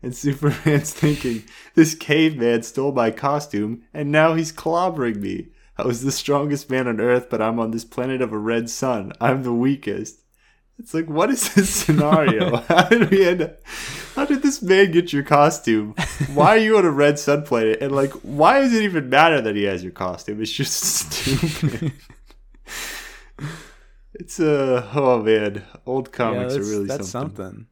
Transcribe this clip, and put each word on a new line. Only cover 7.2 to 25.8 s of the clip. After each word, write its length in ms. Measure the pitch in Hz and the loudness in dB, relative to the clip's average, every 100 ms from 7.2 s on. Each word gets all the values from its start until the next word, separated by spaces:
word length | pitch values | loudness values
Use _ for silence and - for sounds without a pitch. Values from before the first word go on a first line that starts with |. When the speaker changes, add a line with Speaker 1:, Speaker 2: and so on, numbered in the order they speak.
| 123 | 0
Speaker 1:
but 140 | 113 | -2
I'm 180 | 110 117 | -2 0
on 100 | 113 | -4
this 120 | 113 | -4
planet 380 | - - 127 131 | -8 -6 -4 -2
of 100 | 123 | -4
a 60 | 107 | -4
red 320 | 107 117 117 | -2 -2 -4
sun. 420 | - 135 120 98 - | -6 -4 -4 -6 -4
I'm 220 | 120 131 | 0 0
the 100 | 127 | -2
weakest." 640 | 120 127 139 - 95 107 - _ _ _ _ _ _ | 0 0 0 -4 -8 -10 -16 _ _ _ _ _ _
It's 160 | - | -8
like, 160 | 160 165 | -6 -4
what 180 | 151 202 | -2 0
is 240 | 254 - | 0 2
this 140 | - 190 | 2 2
scenario? 880 | - - 156 151 156 147 110 180 120 | -2 0 2 4 4 4 2 0 -2
<laughs> 120 | - | 2
How 160 | 170 | 4
did 260 | 180 233 208 | 6 4 4
we 120 | 196 185 | 4 4
end 140 | 180 | 2
up, 160 | 151 - - - - - - - | -4 -6 -18 -14 -12 -12 -12 -6
how 80 | |
did 160 | 285 277 | -2 0
this 220 | 285 269 | 0 -2
man 300 | 180 190 196 | 2 4 6
get 200 | 165 170 | 4 0
your 100 | 143 | -2
costume? 720 | 139 151 147 151 - 110 107 107 156 - 135 | 2 4 4 2 0 0 0 -6 -8 -4 -4
Why 240 | 139 156 220 | 4 6 6
are 20 | |
you 200 | 220 220 | 4 4
on 80 | 180 | 4
a 40 | |
red 280 | 139 147 147 | 4 2 2
sun 240 | - 147 | 0 -2
planet? 400 | 151 120 110 110 | 0 0 2 0
And, 100 | 139 | -2
like, 180 | 139 139 - | 0 -2 -4
why 380 | - 143 160 269 | -12 2 4 4
does 120 | 269 | 4
it 120 | 233 | 2
even 260 | 208 170 131 | 0 -2 2
matter 320 | 131 165 151 | 4 6 4
that 120 | 110 | 0
he 100 | 104 | 0
has 180 | 101 92 | -2 -2
your 100 | 90 | -8
costume? 480 | - 92 87 - 107 | -8 -8 -8 -10 -8
It's 100 | 110 | -8
just 220 | - 143 | -6 -4
<laughs> 100 | - | -4
stupid. 1080 | - - - - - 135 160 151 156 113 160 - - - - - - - - - - - - - - - 151 160 - - _ _ _ - | -2 -4 -4 -6 -2 -2 -2 -2 -4 -2 -6 -8 -20 -20 -20 -20 -20 -20 -16 -14 -12 -14 -16 -20 -20 -16 -14 -14 -18 -20 _ _ _ -20
It's 180 | 175 - | -16 -2
a, 480 | 160 147 135 123 107 | 0 2 2 0 -2
oh 280 | 143 135 123 | -2 2 2
man, 420 | 107 110 104 101 95 - | 4 2 2 -6 -14 -20